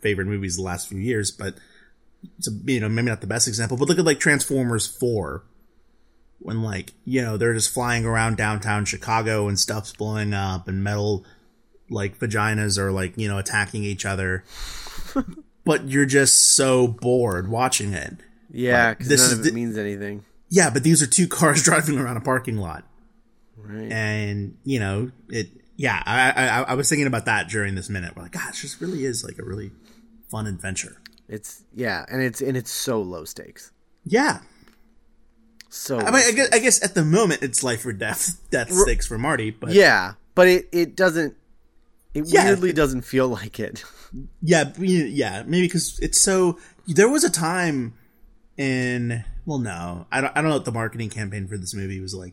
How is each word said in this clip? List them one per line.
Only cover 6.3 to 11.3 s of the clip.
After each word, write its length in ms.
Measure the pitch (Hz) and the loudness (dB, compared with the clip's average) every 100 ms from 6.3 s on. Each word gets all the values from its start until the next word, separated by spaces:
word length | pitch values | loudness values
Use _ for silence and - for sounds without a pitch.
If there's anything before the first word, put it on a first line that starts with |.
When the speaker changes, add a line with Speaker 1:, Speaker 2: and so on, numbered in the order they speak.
| _ | _
Speaker 1:
when, 220 | - 113 | -8 -4
like, 300 | 110 95 - - | -4 -4 -10 -14
you 160 | - 127 | -4 -2
know, 140 | 120 107 | 0 0
they're 160 | 117 | 0
just 180 | 113 104 | 2 0
flying 300 | - 123 117 113 | 0 0 0 0
around 300 | 113 113 110 | 0 0 0
downtown 480 | 107 107 104 104 | 0 -2 -2 -2
Chicago 640 | 101 104 - 113 110 110 104 | -2 -4 -2 0 2 0 0
and 100 | 101 | 0
stuff's 320 | - 107 104 | 0 -2 -8
blowing 400 | - 107 107 104 | -8 -6 -2 -2
up 340 | 101 95 92 87 | -2 -2 -4 -4
and 140 | 95 | -4
metal, 400 | 98 104 104 98 - | -2 0 0 -2 -4